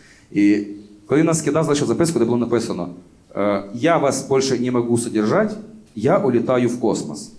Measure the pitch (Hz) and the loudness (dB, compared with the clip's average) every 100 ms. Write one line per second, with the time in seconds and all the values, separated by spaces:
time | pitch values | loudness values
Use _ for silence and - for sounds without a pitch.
0 | - - _ 98 101 104 - - - - | -20 -20 _ 2 4 2 -2 -12 -18 -20
1 | - 135 165 160 147 147 156 143 113 113 | -2 2 2 2 0 0 0 0 0 0
2 | 165 113 113 120 120 120 - 90 87 - | 0 0 0 0 0 -2 -2 -6 -8 -12
3 | - _ _ - 101 98 - 120 151 160 | -20 _ _ -4 -2 -2 -4 -2 0 2
4 | 139 117 - 135 135 120 123 123 117 120 | 2 -2 0 0 0 -2 0 0 0 0
5 | - 110 107 165 214 - - - - 110 | 0 0 2 2 0 -4 -14 -20 -16 -4
6 | 123 190 131 120 117 127 123 - 110 - | 0 2 2 0 2 2 0 0 -2 -2
7 | 76 - - | -4 -10 -14